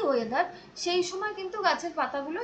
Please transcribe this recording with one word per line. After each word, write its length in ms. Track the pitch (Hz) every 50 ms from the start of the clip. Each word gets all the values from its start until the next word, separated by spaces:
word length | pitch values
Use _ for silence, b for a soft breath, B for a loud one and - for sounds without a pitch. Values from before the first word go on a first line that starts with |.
| 427
ওয়েদার, 380 | 285 262 233 220 202 247 302 359 - B B B B B -
সেই 200 | - 349 349 359 359 -
সময় 240 | 381 381 415 427 403 392
কিন্তু 180 | 381 370 392 415 370
গাছের 260 | 339 294 - 330 339 302 320
পাতাগুলো 420 | 262 233 - 277 269 302 330 415